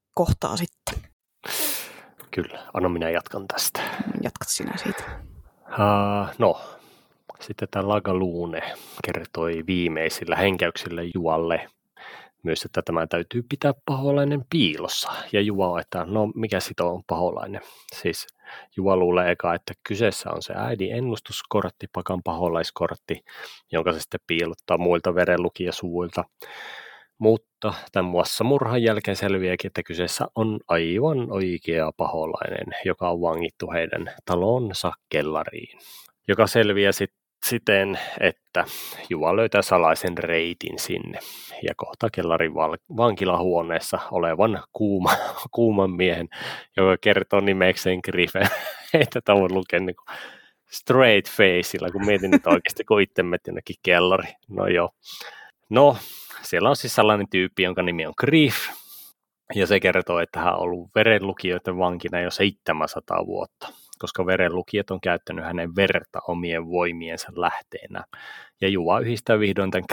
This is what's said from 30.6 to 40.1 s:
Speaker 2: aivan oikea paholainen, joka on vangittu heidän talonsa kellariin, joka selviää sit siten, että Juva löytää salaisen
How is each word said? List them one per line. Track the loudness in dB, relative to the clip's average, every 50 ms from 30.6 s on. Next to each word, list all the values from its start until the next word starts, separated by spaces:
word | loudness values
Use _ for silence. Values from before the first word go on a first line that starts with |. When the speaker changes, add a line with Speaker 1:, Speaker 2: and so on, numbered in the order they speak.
| -2
Speaker 2:
aivan | 0 2 2 2 2 0 2 2 2 0 0 -2 -2
oikea | -2 -2 -2 -2 -2 -4 -4 -2 -2 0 0 -2 -2
paholainen, | -2 -2 -2 -2 -2 -4 -4 -4 -6 -6 -6 -6 -8 -8 -8 -8 -6 -4
joka | -4 -4 -2 -2 -2
on | 0 0
vangittu | 0 0 0 0 -4 -4 -6 -8 -8 -4
heidän | -4 -2 -2 -2 -4 -6 -8 -8 -12 -10 -4
talonsa | -2 0 2 2 2 2 2 0 -2 -4 -4 -4 -4 -6 -8 _ -4
kellariin, | -2 -2 0 0 -2 -4 -4 -6 -10 -14 -14 -16 -18 -20 -20 -20 -20 -20 -20 _ _ _ _
joka | 0 4 4 4
selviää | 4 6 4 4 4 4 4 4 4
sit | 4 2 0 -4 _ _ _ _ _ -6 -4
siten, | -2 -2 -2 2 4 4 4 4 2 -2 -4 -6 -8 -2 2
että | 2 2 2 _ _ _ -2 -2 -2 -2 -4 -12 -12 -14 -14 -12 -8 -6
Juva | -4 0 0 2 2
löytää | 2 2 2 2 2
salaisen | 2 4 4 6 6 6 4 4 0 -4